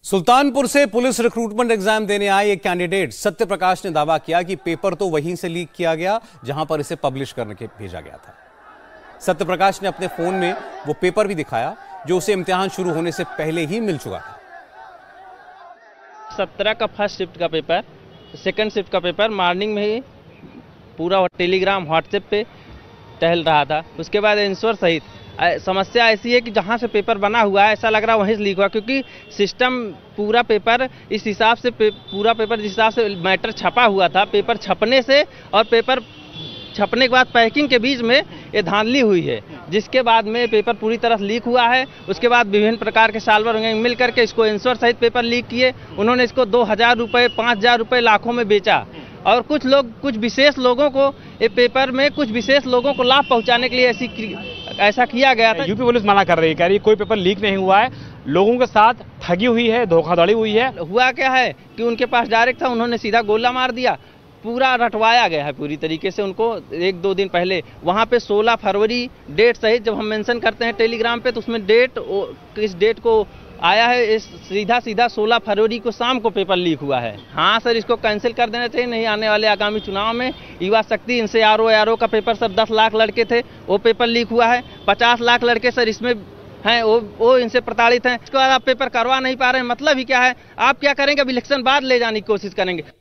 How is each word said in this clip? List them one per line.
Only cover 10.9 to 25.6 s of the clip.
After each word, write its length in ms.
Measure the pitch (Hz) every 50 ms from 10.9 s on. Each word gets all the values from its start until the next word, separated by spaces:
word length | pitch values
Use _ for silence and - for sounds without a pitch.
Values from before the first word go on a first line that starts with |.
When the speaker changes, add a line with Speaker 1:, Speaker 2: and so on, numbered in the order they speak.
| 151 -
Speaker 1:
paper 260 | - 185 180 214 214
भी 80 | 196 202
दिखाया, 420 | 156 143 - - 113 120 151 208 - - - - - -
जो 120 | 139 175 185
उसे 140 | 175 - 208
इम्तिहान 360 | 185 170 170 185 180 190 190
शुरू 220 | - - 190 180
होने 220 | 160 160 165 175 156
से 120 | - 175
पहले 420 | - - - 156 156 160 170 165
ही 140 | 143 180 226
मिल 180 | 226 208 170 135
चुका 200 | - 120 92 85
था। 200 | - - - - - - - - - - - - - - - - - - - - 381 370 370 - - 359 370 381 349 - - _ - - - _ - - - - - - 427
Speaker 2:
सत्रह 360 | - 196 185 - - 196 208 220
का 140 | - 226
first 320 | 208 - - 202 202 - -
shift 180 | 190 170 -
का 120 | 165 170 165
paper, 340 | 160 160 156 - 165 185 220 - - - - - - - - - - 147 -
second 280 | 190 185 - 214 214 -
shift 200 | 214 190 - -
का 60 | 185
paper 320 | 175 180 170 - 208 226
morning 440 | 214 196 185 175 180 185 202 214 214
में 200 | 208 208 208 214
ही 60 | 233 262 - - - - - - - - - - - - - - - - - - -
पूरा 200 | 160 175 190 190
Telegram, 680 | 185 180 _ - 180 175 185 190 185 190 196 196 180
WhatsApp 360 | 147 160 165 156 - - 202 196 -
पे 160 | - 208 214 - - - - - - - - - - - - - - -
टहल 240 | 170 165 170 175 160
रहा 200 | 160 156 151 143
था। 200 | 135 151 151 165 - - -
उसके 220 | 165 - - 208
बाद 180 | 202 214 208 208
Ensor 360 | 208 202 190 185 - 220 226
सहित, 280 | 196 - 170 165 156 - - - - - - - -
अ, 200 | 156 175 170
समस्या 520 | -